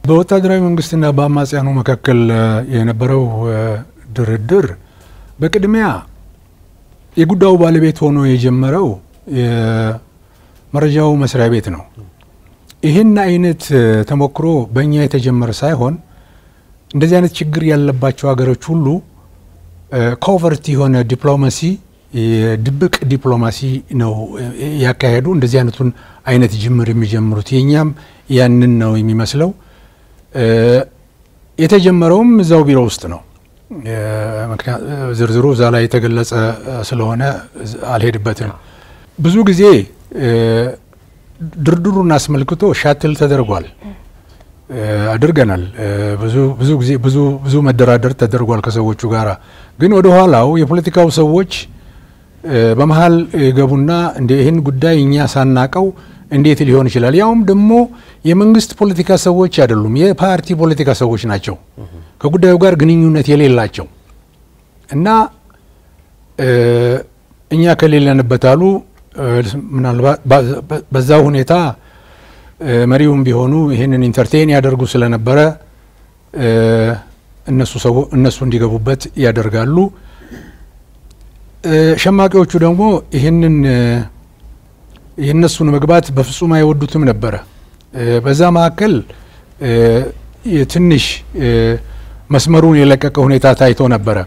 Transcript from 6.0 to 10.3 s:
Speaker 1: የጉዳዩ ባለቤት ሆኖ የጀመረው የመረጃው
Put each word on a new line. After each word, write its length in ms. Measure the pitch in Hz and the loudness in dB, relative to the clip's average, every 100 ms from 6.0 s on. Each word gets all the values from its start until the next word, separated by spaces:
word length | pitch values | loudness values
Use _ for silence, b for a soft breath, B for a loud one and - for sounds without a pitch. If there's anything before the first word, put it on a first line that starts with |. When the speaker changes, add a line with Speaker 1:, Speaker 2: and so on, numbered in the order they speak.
| - - - _ _ _ _ _ _ _ _ - | -12 -20 -20 _ _ _ _ _ _ _ _ -2
Speaker 1:
የጉዳዩ 380 | 160 190 190 185 | 0 2 4 4
ባለቤት 420 | 165 165 160 151 | 4 2 2 0
ሆኖ 200 | 151 143 | -2 0
የጀመረው 640 | 139 127 127 127 131 165 170 92 _ _ - | 0 0 0 0 0 -2 -4 -6 _ _ -8
የመረጃው 1800 | 135 120 117 113 113 110 113 _ _ _ | -4 -2 -2 -2 -2 -4 -6 _ _ _